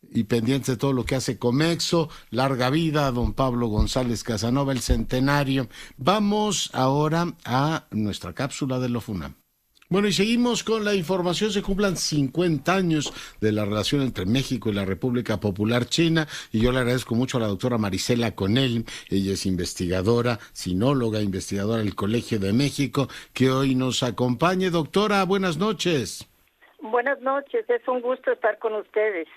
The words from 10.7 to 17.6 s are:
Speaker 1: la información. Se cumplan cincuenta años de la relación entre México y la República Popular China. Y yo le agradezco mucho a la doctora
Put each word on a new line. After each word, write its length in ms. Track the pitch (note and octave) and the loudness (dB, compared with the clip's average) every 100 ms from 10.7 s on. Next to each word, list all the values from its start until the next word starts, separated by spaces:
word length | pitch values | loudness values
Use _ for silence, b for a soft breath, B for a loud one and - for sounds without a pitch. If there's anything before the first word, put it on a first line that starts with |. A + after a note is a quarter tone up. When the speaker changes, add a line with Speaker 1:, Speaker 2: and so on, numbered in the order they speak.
| A3 | 0
Speaker 1:
la 100 | G#3 | 0
información. 560 | G3+ D#3 F#3 F3 E3+ G#3+ | 0 0 0 0 0 0
Se 120 | G3+ | -2
cumplan 340 | G3+ G3 G3+ E3+ | -2 0 0 0
cincuenta 800 | - D3+ C3+ D3+ F3+ D3+ E3+ | 0 0 0 2 2 2 2
años 380 | F#3+ F3+ D#3 - B B B | 2 2 2 -2 B B B
de 120 | G#2+ | 0
la 120 | G#2+ | 0
relación 380 | G#2 G#2+ G2 C#3+ | 0 0 0 0
entre 240 | C3 G#2 F#2+ | 0 -2 0
México 420 | C3 C3 B2 A2+ | 0 0 -2 -2
y 60 | |
la 100 | G2+ | -2
República 540 | F#2+ F#2+ C3 A#2+ A2 G#2 | -2 -2 -2 -2 -2 0
Popular 480 | G#2+ F#2 G#2+ A#2+ A#2 | 0 0 0 0 0
China. 400 | - E3 D#3+ D3+ B B | 2 4 2 0 B B
Y 80 | A2 | 2
yo 120 | A#2+ | 2
le 60 | B2+ | 2
agradezco 340 | A#2+ B2+ - | 0 0 0
mucho 240 | A2+ B2+ C3 | 0 0 0
a 20 | |
la 60 | A2 | -2
doctora 320 | G2 | -2